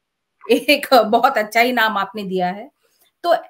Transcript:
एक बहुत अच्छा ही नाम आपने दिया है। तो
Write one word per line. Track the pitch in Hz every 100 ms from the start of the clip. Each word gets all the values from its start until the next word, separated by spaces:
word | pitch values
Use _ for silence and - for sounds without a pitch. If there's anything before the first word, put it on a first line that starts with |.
| _ _ _ _ -
एक | 254 - 285 -
बहुत | 254 208 233 277 269
अच्छा | - 226
ही | 240
नाम | 247 220 202
आपने | 196 214
दिया | 196 185 180
है। | 196 277 _ _ _ _ _
तो | 339 -